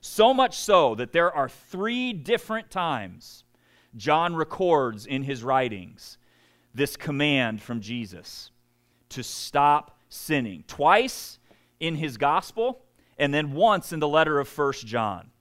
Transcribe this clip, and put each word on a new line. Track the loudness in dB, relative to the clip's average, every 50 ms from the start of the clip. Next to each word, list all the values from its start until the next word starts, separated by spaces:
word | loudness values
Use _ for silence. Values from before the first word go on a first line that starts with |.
So | -14 -10 2 4 6 6 6
much | 4 2 0 0
so | -6 0 4 4 6 6 4 2
that | 0 -6 -2
there | 2 2 2 2
are | 2 0 -2 -4
three | -4 -16 _ _ -8 -6 -4 -4 -2 -2 -4 -4 -6
different | -8 -2 -2 -2 -2 -2 -4 -6 -6 -6 _
times | -6 -4 -2 -2 -2 -4 -6 -10 -14 -18 -20 -20 -20 -20 _ _ _ _ _ _ _ _ _ _ -18
John | -6 0 2 2 4 4 2 0
records | -2 -2 -4 -2 0 2 4 4 4 4 0 -4 -8 -8
in | -6 -6 -6 -4
his | -4 -6 -6 -2
writings | 0 2 2 2 0 -4 -8 -12 -16 -18 -20 -20 -20 -20 _ _ _ _ _ _ _ _ _ _ _ _
this | -4 -4 -4 -4
command | -10 -8 -6 -2 -2 0 2 2 2 0 -2 -4 -8
from | -10 -8 -8 -8
Jesus | -8 -8 -8 -8 -10 -10 -14 -18 -18 -18 -18 -18 -20 -20 _ _ _ _ _ _ _ _ _ _ _ _
to | -12 -12 -10
stop | -10 -10 -12 -12 -2 0 4 4 6 4 4 2 -4 _ _ _
sinning. | _ -18 -16 -4 0 0 0 0 -2 -8 -10 -14
Twice | -16 -6 2 4 6 6 6 4 0 -6 -10 -14 -16 -18 _ _ _ _ _ _ _ _ _
in | -6 -6 -4
his | -4 -6 -6 -4
gospel, | 0 0 2 2 0 -2 -4 -6 -4 -2 -2 -4 -6 _ _ _ _ _ _ _
and | -2 0 0 2
then | 0 -2 -2
once | 0 4 4 4 4 2 0 -6
in | -4 -2
the | -2
letter | 2 4 4 4 4 2 0
of | -2
First | -2 -2 -2 0 0 0 -4 -10
John. | -6 -2 -2 -2 -2 -4 -6 -12 -18 _ _